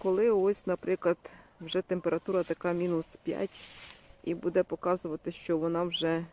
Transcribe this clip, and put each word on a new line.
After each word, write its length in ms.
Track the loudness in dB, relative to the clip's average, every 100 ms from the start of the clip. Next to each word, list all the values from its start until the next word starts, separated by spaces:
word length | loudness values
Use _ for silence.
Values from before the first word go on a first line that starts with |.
коли 280 | 0 4 4
ось, 360 | 4 4 2 -2
наприклад, 500 | -4 0 0 2 0 -4 -20 -20 -16
вже 200 | -4 -4
температура 640 | 0 -2 0 -2 0 0
така 280 | 0 -2 0
мінус 320 | 0 2 0 -2 -10
п'ять 380 | -6 -2 -4 -6 -18 -16 -16 -18 -20 -12
і 120 | -6 -2
буде 280 | 0 2
показувати, 680 | 2 0 0 0 -2 -6 -6
що 260 | -8 -2 0
вона 260 | 2 0
вже 420 | 0 0 0 0 -2